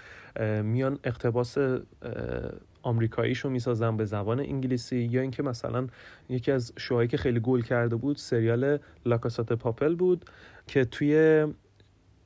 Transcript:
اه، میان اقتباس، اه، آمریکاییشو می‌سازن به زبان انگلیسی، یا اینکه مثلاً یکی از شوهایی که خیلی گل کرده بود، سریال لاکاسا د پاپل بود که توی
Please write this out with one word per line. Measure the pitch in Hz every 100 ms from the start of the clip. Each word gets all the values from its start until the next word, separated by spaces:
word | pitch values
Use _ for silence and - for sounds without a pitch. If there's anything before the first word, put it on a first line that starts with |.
| - - - -
اه، | 110 107
میان | 107 120 135 143
اقتباس، | 127 117 120 123 123 143
اه، | 135 127 - - - - 60 62 - - - -
آمریکاییشو | 127 117 110 - 117 123 139
می‌سازن | 127 123 113 117 110
به | 104
زبان | 104 101 123
انگلیسی، | - 135 131 127 - 127
یا | 117 127
اینکه | 131 120
مثلاً | 143 120 - 120 127 - - - -
یکی | 127 127
از | 135 120 -
شوهایی | - 123 117
که | 143
خیلی | 135 117
گل | 113 127
کرده | 117 120 117 117
بود، | 135 147
سریال | - 120 113 120 139 147 - - 120
لاکاسا | 117 120 113
د | 113
پاپل | 113 120 113 147 170
بود | 180 175 - - - - -
که | 139 123
توی | - 147 151 160 156 151 - _ _ - _ _ _